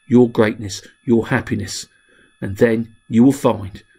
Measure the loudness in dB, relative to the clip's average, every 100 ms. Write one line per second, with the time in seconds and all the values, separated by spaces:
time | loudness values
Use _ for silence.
0 | 0 4 4 2 0 -2 -12 -14 -18 _
1 | -2 0 0 -4 -4 -8 -8 -12 -16 _
2 | _ _ _ -14 -8 0 0 0 -4 _
3 | -2 4 4 4 -2 -2 -8 -16 _